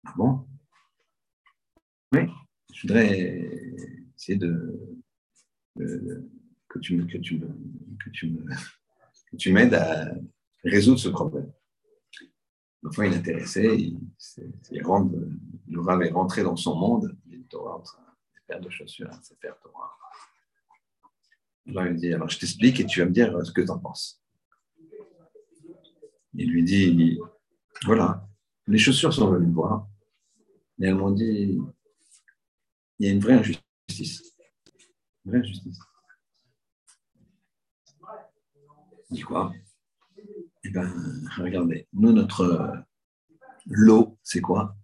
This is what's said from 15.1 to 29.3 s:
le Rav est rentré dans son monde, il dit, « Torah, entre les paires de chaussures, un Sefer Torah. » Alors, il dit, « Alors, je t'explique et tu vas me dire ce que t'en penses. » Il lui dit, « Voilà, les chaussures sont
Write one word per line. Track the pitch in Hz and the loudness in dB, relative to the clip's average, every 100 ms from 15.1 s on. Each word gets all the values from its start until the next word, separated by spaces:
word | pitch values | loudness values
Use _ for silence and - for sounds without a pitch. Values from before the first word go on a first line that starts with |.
| 87 85 - - - - | -2 -6 -10 -14 -20 -12
le | 85 | -6
Rav | 87 92 | 0 2
est | 85 | 2
rentré | 85 92 110 | 0 -2 0
dans | 90 82 | -2 -2
son | 78 80 | -4 -2
monde, | 98 214 - - - | 0 0 -2 -10 -20
il | - | -20
dit, « | - | -18
Torah, | - - 85 | -14 -12 -14
entre | - - _ _ _ _ | -18 -20 _ _ _ _
les | _ | _
paires | 87 | -14
de | 90 | -12
chaussures, | - - - - | -16 -18 -16 -16
un | - | -16
Sefer | - _ - - | -20 _ -18 -18
Torah. » | - - - - - - - _ _ _ _ _ _ _ _ _ _ _ _ _ - | -20 -18 -18 -18 -20 -20 -20 _ _ _ _ _ _ _ _ _ _ _ _ _ -12
Alors, | 98 90 | -6 -4
il | 85 | -2
dit, « | 87 | -2
Alors, | 82 82 | -2 -4
je | - | -6
t'explique | - - 117 127 | -8 4 4 4
et | 104 | -2
tu | - | 0
vas | 87 | 2
me | |
dire | 92 113 87 85 | 4 2 0 -4
ce | |
que | - | -2
t'en | - 82 | -2 -4
penses. » | 87 - - - _ _ _ _ _ _ - 427 415 _ 339 427 _ 330 330 - _ _ - _ _ | -8 -12 -14 -16 _ _ _ _ _ _ -20 -20 -20 _ _ -20 _ _ -20 -20 _ _ -20 _ _
Il | - 82 | -6 -2
lui | 82 | 2
dit, « | 85 98 95 85 82 - - _ _ _ _ - - | 4 6 6 6 4 2 -6 _ _ _ _ -10 0
Voilà, | - 170 - - _ _ _ - | 2 2 -2 -10 _ _ _ 0
les | 107 | 4
chaussures | 135 131 160 | 4 4 2
sont | 135 104 | 2 2